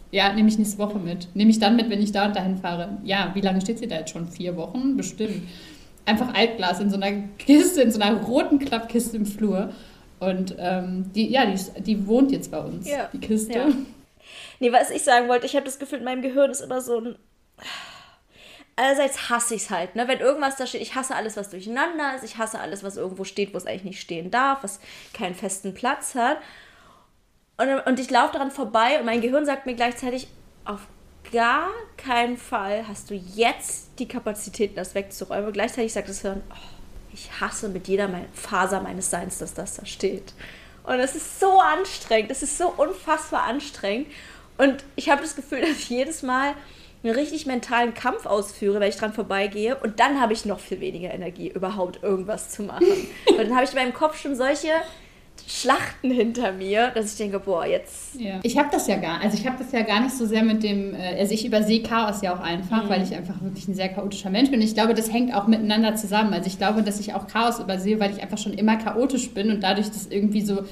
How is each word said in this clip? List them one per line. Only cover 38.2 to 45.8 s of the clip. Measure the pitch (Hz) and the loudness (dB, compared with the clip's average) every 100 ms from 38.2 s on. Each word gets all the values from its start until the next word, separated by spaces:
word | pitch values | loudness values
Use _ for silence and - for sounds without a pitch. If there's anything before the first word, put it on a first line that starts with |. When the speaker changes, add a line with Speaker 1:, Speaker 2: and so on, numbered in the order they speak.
| - | -8
Speaker 2:
Faser | - - 190 185 190 | -12 -4 0 0 0
meines | 190 185 190 | -4 -6 -4
Seins, | 175 185 - | -4 -4 -8
dass | - | -10
das | - 185 - | -10 -10 -10
da | - | -12
steht.“ | - 190 190 - - - - - - | -4 -4 -4 -12 -18 -18 -18 -20 -14
Und | - 254 | -2 0
es | 269 320 | 0 -2
ist | - - | -8 2
so | 392 381 | 6 8
anstrengend, | 311 311 381 - - 220 214 | 8 4 -2 -6 0 0 2
es | 269 | -4
ist | 285 - | -4 0
so | 349 - | 0 2
unfassbar | 311 370 - 311 - 285 | 0 0 -2 -2 0 -2
anstrengend. | - 262 - - 196 214 302 - - - - - | -2 -4 -6 -8 -4 -4 -6 -12 -20 -20 -8 2
Und | 269 269 - - | 4 4 -6 -4
ich | 311 | 2
hab | 302 | 2
das | 320 - | 0 -8
Gefühl, | - 269 | -6 -2
<laughs> | |
dass | 330 | 0
ich | 294 | 0